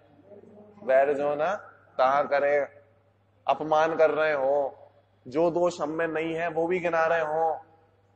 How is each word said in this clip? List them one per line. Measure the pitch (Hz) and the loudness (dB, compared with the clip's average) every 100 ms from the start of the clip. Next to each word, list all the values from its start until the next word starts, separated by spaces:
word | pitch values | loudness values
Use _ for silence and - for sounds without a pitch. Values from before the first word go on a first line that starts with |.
| _ - - - - - - - 117 | _ -20 -20 -20 -20 -20 -20 -12 2
बैर | 131 139 | 2 4
जो | 139 143 147 | 0 -2 -2
ना | 165 208 - - _ - | -4 -4 -10 -20 _ 0
तहां | 131 143 135 | 2 2 0
करे, | 139 143 143 135 - _ _ _ _ _ _ - | 0 2 0 -2 -8 _ _ _ _ _ _ -4
अपमान | 135 156 156 160 160 | -2 0 2 2 4
कर | 156 | 2
रहे | 147 156 | 2 0
हों, | 143 131 143 110 - - _ _ _ 127 | 0 0 0 -2 -6 -20 _ _ _ -6
जो | 139 175 | 0 0
दोष | 165 180 175 | 2 0 -2
हम | 151 | -6
में | 160 165 | -4 -4
नहीं | 156 165 | -2 -4
है | 160 170 | -4 -4
वो | 160 170 | -2 -2
भी | 185 | -2
गिना | 170 165 160 | 0 0 2
रहे | 165 | 0
हों। | 151 156 160 143 - _ _ _ _ | 0 0 0 -2 -10 _ _ _ _